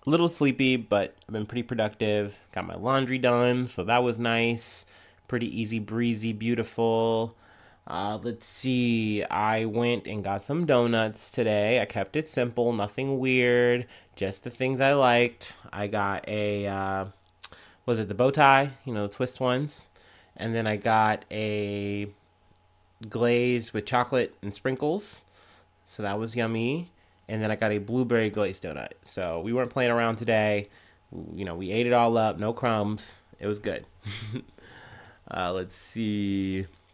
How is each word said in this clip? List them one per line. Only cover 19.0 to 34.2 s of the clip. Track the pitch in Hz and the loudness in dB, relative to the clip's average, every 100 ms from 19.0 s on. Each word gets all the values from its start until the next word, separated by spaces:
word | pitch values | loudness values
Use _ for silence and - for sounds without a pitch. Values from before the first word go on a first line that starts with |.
| 101 | -4
the | |
twist | - 123 - | -4 -6 -2
ones. | 127 127 147 - - _ - - _ - | 0 0 -2 -8 -16 _ -20 -20 _ -10
And | 113 | -4
then | 113 110 | -2 -2
I | 104 | -2
got | 113 110 107 107 - | 2 4 4 2 -4
a | 107 107 104 101 101 101 101 101 - _ _ _ _ _ _ _ _ 110 | -6 -2 -2 -2 -4 -4 -4 -6 -12 _ _ _ _ _ _ _ _ -8
glaze | 113 120 120 123 120 110 | 0 4 4 4 0 -2
with | 107 - | -6 0
chocolate | 123 123 127 107 - | 0 2 0 -2 -4
and | 101 | -10
sprinkles. | - 131 131 151 190 - - - _ - - _ _ | -6 -4 -2 -2 -2 -6 -14 -18 _ -20 -20 _ _
So | - - | -16 -8
that | 104 104 | -4 -4
was | 113 120 | -4 -2
yummy. | 113 113 117 156 175 _ _ _ - | 0 0 0 -2 -6 _ _ _ -8
And | 107 | -4
then | 110 | -2
I | 107 | 0
got | 107 | 0
a | 104 | 0
blueberry | 104 123 120 117 110 | 0 -2 2 2 2
glazed | 101 98 95 | 0 -2 -4
donut. | 87 71 50 - | -10 -10 -10 -14
So | - - 90 82 | -12 -6 -4 -4
we | 98 | -2
weren't | 123 120 | -2 -2
playing | 135 123 | 0 2
around | 120 117 113 | 4 2 0
today. | 113 110 107 104 101 - - _ _ 87 80 | 2 4 4 2 -2 -14 -20 _ _ -14 -12
You | 82 | -10
know, | 95 85 | -8 -6
we | 92 | -2
ate | 110 120 | 0 4
it | |
all | 120 117 113 | 4 6 4
up, | 110 87 | 2 0
no | 107 | -4
crumbs. | 117 123 110 104 107 - - _ - | -2 0 2 0 -4 -8 -16 _ -8
It | 101 | -6
was | 101 | -4
good. | 104 65 - - 104 107 | -4 -6 -8 -16 -12 -12